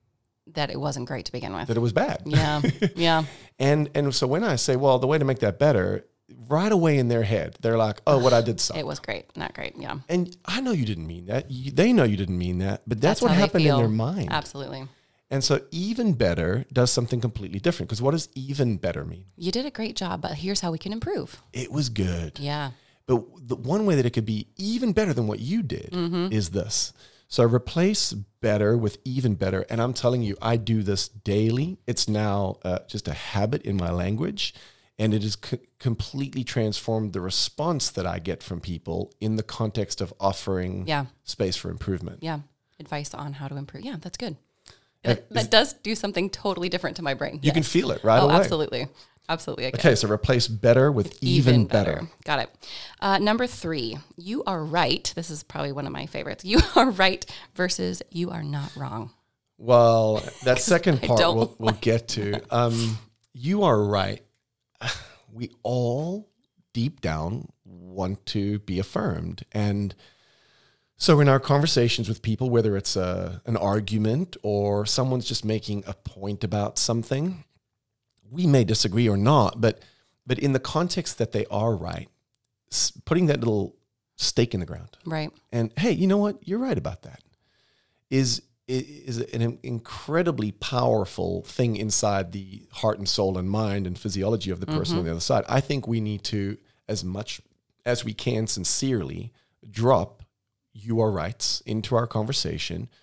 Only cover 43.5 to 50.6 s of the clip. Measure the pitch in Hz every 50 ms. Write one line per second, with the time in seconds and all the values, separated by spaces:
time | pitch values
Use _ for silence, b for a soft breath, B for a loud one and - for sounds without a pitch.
43.5 | 139 139 139 - - - - 269 254 160 - 180 - - 247 214 151 - _ _
44.5 | _ _ B B B B B B B B B - 220 - - - 220 233 220 214
45.5 | 233 220 247 - - - - 202 226 - - 202 208 175 190 190 - - - 202
46.5 | 185 175 175 185 180 180 - 143 180 - 165 139 135 127 143 139 - 147 135 147
47.5 | 156 165 151 - - 170 - - - - - 110 110 123 139 143 - - 202 -
48.5 | 175 156 151 - - 120 123 139 - b b b b b b - 165 165 - -
49.5 | - - 120 131 - 120 - 160 120 - 117 101 110 104 - - 131 123 - -
50.5 | 113 104